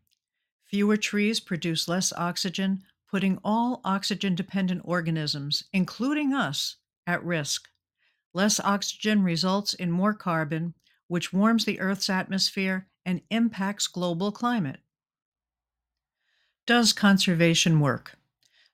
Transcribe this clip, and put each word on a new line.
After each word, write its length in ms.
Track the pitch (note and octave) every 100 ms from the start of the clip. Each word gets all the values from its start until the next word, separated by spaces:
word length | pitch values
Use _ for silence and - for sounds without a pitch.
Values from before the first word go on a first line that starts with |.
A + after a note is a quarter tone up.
| _ _ _ _ _ _
Fewer 320 | _ G3+ G3+ G#3+
trees 440 | - G#3 G#3 A3
produce 480 | - E3+ E3+ D#3+ -
less 240 | F3+ F3+
oxygen, 720 | - F3 F3 F#3+ F3 F#3+ F#3+ - _ _
putting 320 | G3 G3 F#3
all 380 | G3+ A3 A#3+ B3
oxygen-dependent 1000 | - F#3+ - F#3+ G3 F3 F#3+ G3 F#3 F3+
organisms, 800 | - F3 E3+ D#3+ D3 C#3+ C#3+ D#3 -
including 600 | G3 F3+ - B3+ D4+ C#4+
us, 440 | C4+ D#3 C#3+ - - _ _
at 200 | - F3
risk. 440 | E3+ E3+ C#3+ - - _ _ _ _ _ _
Less 280 | F3 G#3 G#3
oxygen 640 | - G3+ - - G#3+ G#3+
results 500 | F#3 E3 F#3 G3 G3+
in 160 | - F3+
more 240 | E3+ G3+
carbon, 600 | G#3 F#3 E3 D3+ D#3+ E3+ - _ _ _
which 240 | F3 -
warms 320 | F#3 G#3+ A#3
the 160 | G#3+ -
Earth's 280 | F#3+ G3 -
atmosphere 800 | F#3+ - F#3+ - - F#3+ F#3 - _
and 180 | F3+ F3+ -
impacts 600 | A3+ A#3 G3 G3 G3+ -
global 420 | F3 F3 E3+ G3+
climate. 480 | G#3 A#3+ A#3+ C#3+ - _ _ _ _ _ _ _ _ _ _ _ _ _ _ _ _ _ _ -
Does 260 | A#3+ A3+
conservation 880 | - G3+ F#3+ G3 E3 E3+ E3 F3 D#3
work? 380 | D3 A#2 - - _ _ _ _ _